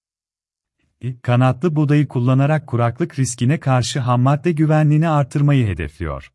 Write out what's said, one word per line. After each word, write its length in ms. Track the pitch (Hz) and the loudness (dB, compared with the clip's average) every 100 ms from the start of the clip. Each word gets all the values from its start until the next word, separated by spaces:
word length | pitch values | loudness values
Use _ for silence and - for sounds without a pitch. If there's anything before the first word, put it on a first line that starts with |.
| _ _ _ _ _ _ _ _ _ _ 123 127 | _ _ _ _ _ _ _ _ _ _ -14 -10
Kanatlı 540 | - 123 127 127 175 151 | -2 2 2 0 -2 0
buğdayı 320 | 147 147 143 | 2 2 0
kullanarak 600 | 131 123 131 139 156 - | -2 0 2 2 -2 -4
kuraklık 520 | 117 117 117 175 - | -2 -2 -2 -6 -4
riskine 400 | 131 - 120 139 | -4 -2 -2 0
karşı 400 | 135 127 123 151 | 0 0 0 -4
hammadde 520 | 120 123 127 147 180 | -2 0 2 0 0
güvenliğini 580 | 156 156 156 151 151 165 | 0 0 2 2 2 2
artırmayı 580 | 151 135 151 143 143 110 | 0 0 0 2 2 0
hedefliyor. 640 | 87 76 - 80 69 - | -2 -6 -6 -8 -8 -12